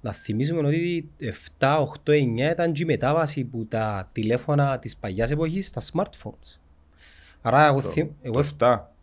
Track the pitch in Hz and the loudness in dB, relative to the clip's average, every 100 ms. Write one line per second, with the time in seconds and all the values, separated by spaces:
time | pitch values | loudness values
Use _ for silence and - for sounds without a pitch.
0 | 113 98 - 107 143 165 143 160 175 170 | -8 -10 -6 -2 -2 0 0 0 0 -4
1 | 151 - 123 - - - 135 151 143 - | -6 -10 -10 -10 -14 -2 2 2 0 -4
2 | - 147 127 113 143 170 170 147 151 135 | 2 2 2 0 0 0 0 0 0 0
3 | 127 156 156 143 117 120 110 110 110 101 | 2 2 0 -2 -6 -6 -6 -2 -2 -4
4 | 95 - 107 123 - 147 139 131 117 - | -6 -4 0 0 2 2 2 0 -6 -10
5 | 110 95 117 151 160 180 190 - - 160 | -6 -2 0 0 -2 -2 -6 -6 -4 -4
6 | 202 - 110 - - - _ - _ _ | -4 -8 -16 -16 -20 -20 _ -20 _ _
7 | - - - - 117 131 151 139 - - | -20 -20 -20 -6 2 6 6 4 0 -2
8 | 151 - - 117 147 - 120 120 - _ | -4 -6 -4 -2 -2 2 4 4 -2 _